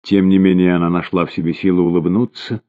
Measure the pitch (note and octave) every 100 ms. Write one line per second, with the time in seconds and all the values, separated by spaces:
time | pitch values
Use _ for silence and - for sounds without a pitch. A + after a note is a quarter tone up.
0 | - G2 F#2+ F#2+ F#2+ F2+ F#2 F2 E2+ F2
1 | E2+ F2+ E2 - E2 D#2 F#2+ F2+ F2 F2
2 | E2 G2 A#2+ - - A2+